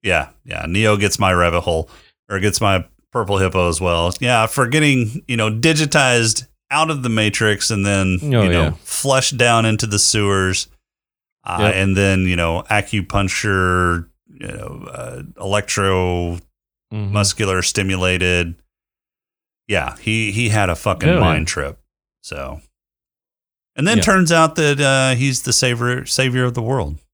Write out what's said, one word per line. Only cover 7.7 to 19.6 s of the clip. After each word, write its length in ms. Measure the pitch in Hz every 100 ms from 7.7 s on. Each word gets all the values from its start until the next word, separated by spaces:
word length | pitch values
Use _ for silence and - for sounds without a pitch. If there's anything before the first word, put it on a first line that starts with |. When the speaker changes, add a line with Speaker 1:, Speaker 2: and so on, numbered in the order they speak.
Speaker 1:
and 140 | 107
then, 340 | 98 98 95 90
Speaker 2:
Oh, 40 | 147
Speaker 1:
you 220 | 123 98
know, 140 | 87
Speaker 2:
yeah. 80 | 78 80
Speaker 1:
flushed 520 | - - 139 131 131 127
down 300 | 120 117 113
into 200 | 107 113
the 120 | 101
sewers. 680 | - 110 101 98 92 90 - _ _ _ _ _ _ _
Uh, 140 | - 87
Speaker 2:
Yep. 120 | 104
Speaker 1:
and 220 | 92 98 95
then, 240 | 98 95
you 140 | 92 90
know, 280 | 85 82 -
acupuncture, 1400 | 104 101 107 87 98 95 - 110 95 92 90 90 85 85 _ _
you 180 | - 50
know, 400 | - - - -
uh, 300 | - 120 123 143 -
electro 920 | 98 104 101 - 98 92 90 90 87 87 - _ _ _ _
Speaker 2:
Mm-hmm. 200 | 110 101
Speaker 1:
muscular 500 | 101 98 - 101 92
stimulated. 920 | 87 - 95 92 92 90 90 87 87 85 _ _ _ _ _ _ _ _ _ _